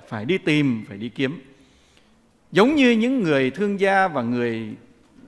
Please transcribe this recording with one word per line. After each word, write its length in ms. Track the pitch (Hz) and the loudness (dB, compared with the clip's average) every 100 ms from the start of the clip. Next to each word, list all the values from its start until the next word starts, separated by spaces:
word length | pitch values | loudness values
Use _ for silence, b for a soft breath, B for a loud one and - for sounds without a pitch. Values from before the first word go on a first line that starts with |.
| - | -12
phải 160 | 110 | -8
đi 140 | 117 185 | -4 -2
tìm, 460 | 180 151 143 113 98 | 0 0 2 -2 -6
phải 100 | 101 | -12
đi 100 | 117 | -10
kiếm. 340 | - 131 170 - - b b b b b b _ _ _ | -6 -6 -6 -16 -20 b b b b b b _ _ _
Giống 220 | 160 240 | 2 4
như 160 | 311 254 | 4 4
những 320 | 226 233 269 | 4 2 0
người 280 | 175 139 131 | 2 2 0
thương 300 | 135 208 196 | 0 -4 0
gia 280 | 190 196 190 | 2 2 0
và 140 | 143 | 0
người 540 | 117 123 120 113 110 - - _ _ _ | -2 -2 -2 -4 -8 -12 -18 _ _ _